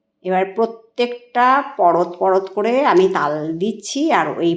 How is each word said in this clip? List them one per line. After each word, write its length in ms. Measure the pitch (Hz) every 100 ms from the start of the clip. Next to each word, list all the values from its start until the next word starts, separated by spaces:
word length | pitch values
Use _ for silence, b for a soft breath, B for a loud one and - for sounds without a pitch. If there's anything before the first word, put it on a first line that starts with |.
| _ _
এবার 220 | 180 185 392 233
প্রত্যেকটা 920 | 226 - _ - 240 240 _ 240 247 277 277 -
পরত 320 | 175 165 180 175
পরত 260 | 185 190 190
করে 240 | 208 220 254 277
আমি 200 | 180 185
তাল 200 | 180 147 151 156 165
দিচ্ছি 440 | 214 220 - 269 320
আর 160 | 196 156 123
ওই 140 | 170